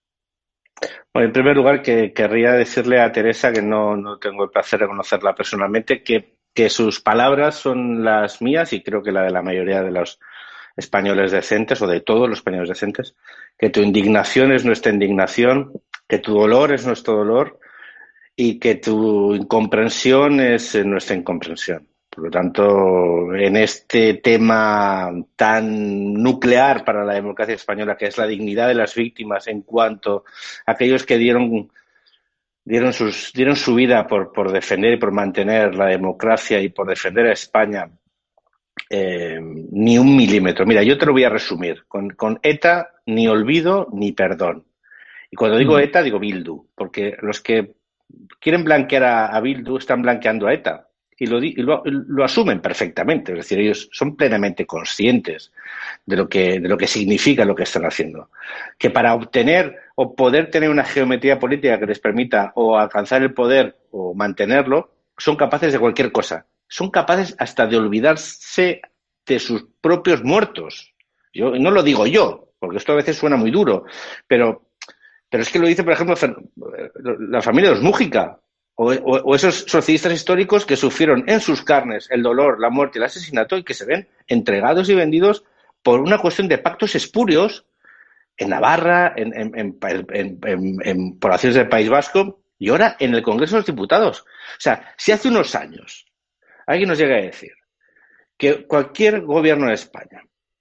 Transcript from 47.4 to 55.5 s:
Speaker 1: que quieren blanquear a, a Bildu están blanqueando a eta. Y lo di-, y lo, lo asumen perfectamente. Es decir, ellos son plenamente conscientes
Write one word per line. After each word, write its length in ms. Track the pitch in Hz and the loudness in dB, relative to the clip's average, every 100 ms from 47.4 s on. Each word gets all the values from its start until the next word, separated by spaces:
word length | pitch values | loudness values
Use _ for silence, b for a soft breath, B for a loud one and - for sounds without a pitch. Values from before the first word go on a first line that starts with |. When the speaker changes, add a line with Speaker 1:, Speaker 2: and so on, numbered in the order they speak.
Speaker 1:
que 360 | - 113 107 _ _ _ _ _ 98 _ | -2 -2 -2 _ _ _ _ _ -20 _
quieren 240 | - 175 | -2 0
blanquear 400 | 156 147 131 139 | 4 2 4 2
a, 220 | 127 117 110 | 2 2 0
a 140 | 110 | -2
Bildu 360 | 120 135 117 131 | -4 -6 -6 -8
están 260 | - 123 | -2 -2
blanqueando 460 | 123 120 113 110 101 | 0 0 0 0 0
a 60 | |
eta. 320 | 147 - 78 _ _ _ _ | 0 -2 -8 _ _ _ _
Y 60 | 123 | -4
lo 140 | 120 | -2
di-, 140 | 143 - | -2 -4
y 60 | |
lo, 200 | 123 151 | -2 0
lo 400 | 156 143 - 139 | -2 -6 -4 -2
asumen 360 | 131 - 202 98 | 0 2 0 0
perfectamente. 720 | 90 90 95 - 95 160 - | -4 -4 -6 -4 -2 -2 -4
Es 60 | 87 | -10
decir, 200 | 80 95 | -4 0
ellos 300 | 107 101 - | 0 -2 -6
son 240 | - 139 | -6 -6
plenamente 500 | 147 139 110 101 87 | 0 0 0 -2 -4
conscientes 880 | - 82 85 - 107 123 87 80 - | -8 -8 -10 -2 2 2 -2 -10 -14